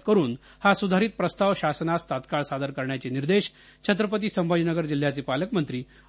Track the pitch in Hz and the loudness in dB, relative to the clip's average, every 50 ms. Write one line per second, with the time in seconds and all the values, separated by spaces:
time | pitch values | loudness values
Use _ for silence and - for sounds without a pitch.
0 | - 208 214 196 147 120 120 - _ - - - - 202 196 - 208 185 190 190 | 0 2 4 4 4 2 -2 -6 _ -20 -12 0 2 2 2 4 2 2 2 2
1 | 220 226 - - 185 165 - - 196 196 190 - - 151 139 - 160 165 170 165 | 2 0 0 -2 -2 -2 0 0 2 2 2 2 0 -2 -2 -2 -2 -2 -2 -2
2 | - - 135 131 - - 160 147 143 - 139 135 139 139 139 143 131 135 135 131 | -2 -4 -6 -6 -4 -4 -4 -4 -2 -2 -4 -4 -4 -4 -4 -6 -4 -4 -4 -6
3 | 127 127 127 135 139 156 190 208 196 - - - - - - _ - - 202 175 | -6 -4 -4 -4 0 2 2 2 2 0 -8 -14 -20 -20 -20 _ -2 -2 0 0
4 | 208 196 220 208 214 202 - 196 175 165 175 170 165 170 160 170 160 147 151 143 | 0 -2 0 -2 -2 -2 -2 0 0 2 2 2 2 2 0 0 -2 -2 0 0
5 | 147 143 135 143 139 - 127 139 185 220 226 180 143 - 127 123 131 - - - | 0 0 0 -2 -4 -2 -2 -2 -2 0 0 -2 -2 -2 -4 -8 -8 -10 -18 -20
6 | - | -18